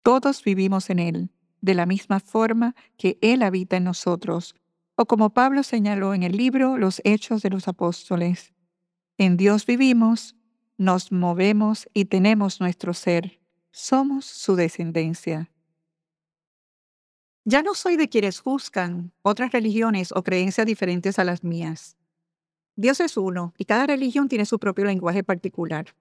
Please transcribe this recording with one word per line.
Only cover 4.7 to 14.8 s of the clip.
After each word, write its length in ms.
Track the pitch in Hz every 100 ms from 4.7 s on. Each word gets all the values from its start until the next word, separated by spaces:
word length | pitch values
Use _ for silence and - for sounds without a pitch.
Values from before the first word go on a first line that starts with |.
| _ _ -
o 100 | 226
como 240 | 226 214
Pablo 340 | 226 262 277
señaló 500 | 269 233 208 202 196
en 100 | 196
el 120 | 180 196
libro 420 | 254 262 262 262
Los 240 | 190 -
Hechos 380 | - 214 - 220
de 80 | 196
los 180 | 190 185
Apóstoles, 880 | 175 170 170 - 175 175 180 - _ _ _ _ _ _ -
"En 200 | 190 175
Dios 280 | 196 208 -
vivimos, 720 | 247 262 247 226 226 - _ _ _ _ -
nos 340 | 190 180 -
movemos 760 | 185 180 170 196 208 214 214 -
y 120 | 208 196
tenemos 540 | 190 196 220 196 -
nuestro 340 | 180 175 180
ser. 460 | 175 - 170 180 _ _ _ _
Somos 540 | - - 262 269 277 -
su 300 | - - 185
descendencia". 960 | 165 -